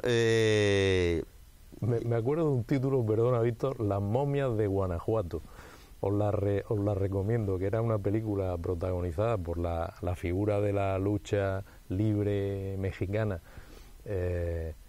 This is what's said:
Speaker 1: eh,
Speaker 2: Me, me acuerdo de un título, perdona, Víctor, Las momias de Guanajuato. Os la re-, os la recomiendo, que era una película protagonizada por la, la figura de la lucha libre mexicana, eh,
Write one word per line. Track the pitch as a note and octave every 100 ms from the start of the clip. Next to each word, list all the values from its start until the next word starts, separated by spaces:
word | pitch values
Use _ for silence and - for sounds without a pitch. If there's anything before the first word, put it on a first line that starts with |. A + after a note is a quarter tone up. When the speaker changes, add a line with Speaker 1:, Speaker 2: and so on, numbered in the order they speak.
Speaker 1:
eh, | B2 A#2 A2+ A2+ A2 G#2+ G#2 G2+ F#2+ F#2 F2 E2 - - - - - -
Speaker 2:
Me, | A2 A#2
me | A#2 A#2
acuerdo | A#2 D#3
de | D#3
un | C3
título, | G#2+ C#3+ C3+ C3+
perdona, | A2 A2 A#2+ A#2+
Víctor, | A#2 A2+ C#3 C3+
Las | G#2 G2
momias | G2+ A#2+ C#3+ C#3+ C3+ G#2+
de | G#2
Guanajuato. | G2 F#2 E2+ - A2 F2 E2 - - - - - -
Os | G2
la | G#2 G#2
re-, | G2 G2+ G2 -
os | G#2+
la | G2+
recomiendo, | G2 F#2+ G2 G2 A#2 G2+ F#2
que | G2
era | A2
una | A#2 A2
película | G2 A2 A2 G2 F#2 F2
protagonizada | F2+ F2 F#2 F2+ F2+ E2+ A2+ A2+
por | E2+ E2+
la, | E2+ E2+ F2 -
la | F2+
figura | F2 F2 F#2 G#2 G2+
de | G#2
la | G2 G2 F#2+
lucha | G2 G#2 - G2+ G2 F#2+ - - -
libre | F#2+ G#2+ G#2 G#2 G2+ G2 G2 G2 G2
mexicana, | F#2+ - F#2+ G#2 G#2+ F2 - - - - - -
eh, | - F#2 F2+ F2 E2+ E2+ D#2+ -